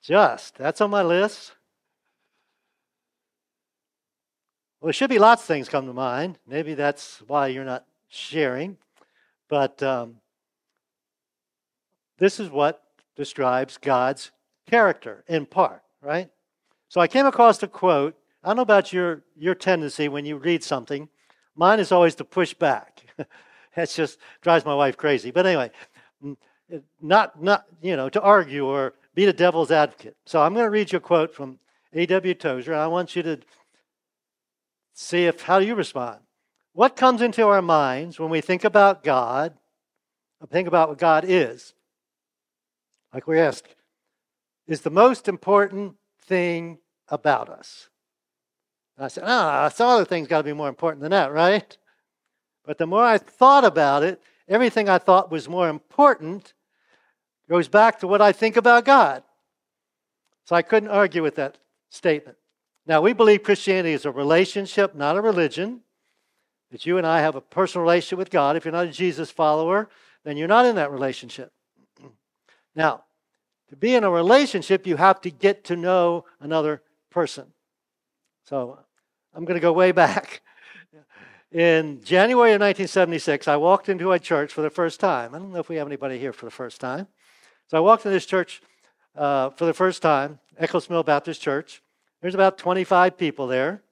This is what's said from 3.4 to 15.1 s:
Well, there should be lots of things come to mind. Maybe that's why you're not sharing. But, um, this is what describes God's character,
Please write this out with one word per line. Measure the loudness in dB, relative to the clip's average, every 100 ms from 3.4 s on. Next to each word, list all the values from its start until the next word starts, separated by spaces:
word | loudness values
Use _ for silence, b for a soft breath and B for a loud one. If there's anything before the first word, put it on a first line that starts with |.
| _ _ _ _ _ _ _ _ _ _ _ _ _ _
Well, | -8
there |
should | -4 -2
be | 4
lots | 4 4
of | 0
things | -6 -4
come | -6 -6
to |
mind. | -8 -6 -6 -8 -10 _
Maybe | -10 -8
that's | -4 -4 -6 -14 -20 _
why | -4 -4
you're | -6
not | -10 -12 _ _ _
sharing. | -20 -12 -4 -4 -4 -10 -14 _ _ _ _ _ _ _
But, | -2 -2 _
um, | -6 -6 -8 _ _ _ _ _ _ _ _ _ _ _ _ _ _ _ _ _ _ _ _ _
this | -2 -2
is | -10
what | -2 -2 -2 _ _ _ -14
describes | -14 -4 -2 -2 -4 -10
God's | -4 -2 -2 -4 -14 _ _ _ _
character, | 2 2 0 -10